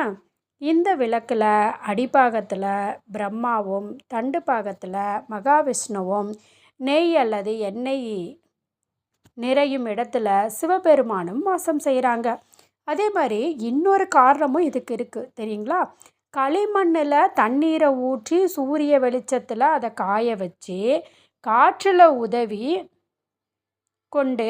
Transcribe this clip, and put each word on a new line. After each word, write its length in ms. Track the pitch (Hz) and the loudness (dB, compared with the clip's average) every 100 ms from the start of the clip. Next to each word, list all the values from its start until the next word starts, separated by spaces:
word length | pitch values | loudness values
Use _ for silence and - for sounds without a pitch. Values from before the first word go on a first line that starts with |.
| 247 196 _ _ _ _ | -2 -6 _ _ _ _
இந்த 340 | 285 330 370 330 | 0 2 2 0
விளக்குல 480 | 233 233 226 226 214 208 214 - 214 | 0 -2 -2 0 2 2 0 -2 -6
அடிப்பாகத்துல 800 | 202 254 277 247 220 202 190 196 202 202 - _ | -4 0 4 4 2 -4 -6 -4 -4 -4 -8 _
பிரம்மாவும், 800 | 202 202 220 240 226 196 196 208 254 - | -8 -6 -4 -2 -2 -2 -6 -6 -14 -10
தண்டு 340 | 233 254 330 | -6 -4 -4
பாகத்துல 560 | 330 240 202 190 185 196 202 208 254 | -2 -2 -2 -10 -10 -6 -4 -6 -6
மகாவிஷ்ணுவும், 1000 | 208 247 294 285 - - 202 185 202 208 214 _ _ _ - | -6 2 2 2 -4 -6 -6 -2 -2 -4 -8 _ _ _ -8
நெய் 360 | 262 302 339 320 | 0 2 2 2
அல்லது 380 | 233 208 202 220 | 0 -2 -4 -4
எண்ணெய் 500 | 202 208 254 269 233 202 175 294 _ _ _ _ _ _ _ _ _ - | -6 -6 -6 -6 -6 -8 -8 -14 _ _ _ _ _ _ _ _ _ -8
நிறையும் 500 | 247 262 285 269 233 | 0 2 2 -2 -4
இடத்துல 400 | 208 226 240 208 196 214 | -4 -4 -2 0 0 0
சிவபெருமானும் 920 | 214 320 370 349 285 233 196 170 226 | -4 -2 0 4 4 4 -2 -4 -4
வாசம் 380 | 392 359 339 302 285 | -2 -2 -2 -2 0
செய்றாங்க. 440 | 254 247 233 233 226 _ _ _ _ - | 0 0 0 -2 -6 _ _ _ _ -8
அதே 180 | 320 427 | -2 -2
மாதிரி 300 | 381 269 214 294 294 | 0 -2 -2 -4 -4
இன்னொரு 460 | 226 269 370 392 381 | -4 0 2 2 2
காரணமும் 580 | 294 254 285 294 285 320 | 4 6 4 2 0 0
இதுக்கு 280 | 247 - | -2 -6
இருக்கு 280 | 226 220 220 254 - | -8 -8 -10 -14 -12
தெரியுங்களா? 440 | 220 208 214 359 294 _ - _ _ | -8 -8 -4 -2 -2 _ -20 _ _
களிமண்ணுல 800 | 285 269 349 415 403 349 330 294 285 370 | -4 0 0 0 0 2 2 2 4 4
தண்ணீரை 560 | 339 226 269 320 320 294 262 | 4 2 2 2 2 2 2
ஊற்றி, 380 | 254 262 - 339 381 | -2 -4 0 0 0
சூரிய 520 | 330 269 302 294 285 | -2 -4 -2 2 2
வெளிச்சத்துல 680 | 247 247 - 254 247 226 277 | 2 -2 -2 -4 -4 0 2
அதை 200 | 311 220 | 2 -2
காய 420 | 214 190 208 233 214 | -6 -2 0 0 -2
வச்சு, 420 | 185 - - 185 220 311 - _ _ _ | -6 -10 -10 -4 0 -2 -2 _ _ _
காற்றுல 640 | 233 226 320 370 392 359 339 254 | 0 4 4 4 2 8 8 6
உதவி 520 | 226 240 226 208 254 370 - _ _ _ _ _ _ _ _ _ _ _ _ | -2 -2 -2 -4 -2 -4 -4 _ _ _ _ _ _ _ _ _ _ _ _
கொண்டு 340 | 294 269 240 226 | -2 -2 -2 2